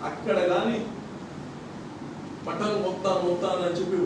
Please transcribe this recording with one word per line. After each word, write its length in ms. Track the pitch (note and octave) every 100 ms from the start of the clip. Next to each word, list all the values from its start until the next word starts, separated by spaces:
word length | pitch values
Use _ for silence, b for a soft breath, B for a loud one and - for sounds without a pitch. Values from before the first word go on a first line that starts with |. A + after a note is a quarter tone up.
| -
అక్కడ 300 | - A3+ F#3+ F3+
కానీ 260 | F3 A3+ - - - - - - - - - - - - - - - - - -
పట్టణం 320 | - G#3 G3+ F3+
మొత్తం, 280 | F#3 F#3+ F3+ F3
మొత్తానని 520 | F3 F#3+ F3 F3 E3+
చెప్పి 180 | F3+ F#3+